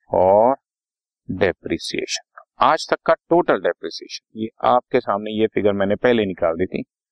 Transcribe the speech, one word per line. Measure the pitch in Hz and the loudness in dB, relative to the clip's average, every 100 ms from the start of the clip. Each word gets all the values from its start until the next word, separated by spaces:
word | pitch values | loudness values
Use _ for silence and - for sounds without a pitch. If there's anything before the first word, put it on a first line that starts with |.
| - | -4
for | 92 92 101 120 135 _ _ _ _ _ _ - | 2 4 4 4 0 _ _ _ _ _ _ -10
depreciation। | 95 95 - - 82 - - - - _ - _ - | -2 -2 -2 -6 -6 -6 -8 -8 -10 _ -20 _ 0
आज | 123 160 - | 2 2 -2
तक | 160 - | -4 0
का | |
टोटल | 160 - 170 160 117 | -2 2 0 2 0
डेप्रिसिएशन, | 87 - 82 - - - _ 110 | 0 -4 -8 -12 -16 -18 _ -10
ये | 110 - 123 | -10 -2 2
आपके | 123 - 127 | 2 2 -2
सामने, | - 101 107 | 0 -4 -4
ये | 107 110 | -2 0
फिगर | - 101 | 2 0
मैंने | 101 98 104 | 0 0 0
पहले | 123 120 98 | 2 2 0
निकाल | 90 82 82 | -2 -2 -2
दी | 92 | -4
थी, | - - _ _ | -6 -12 _ _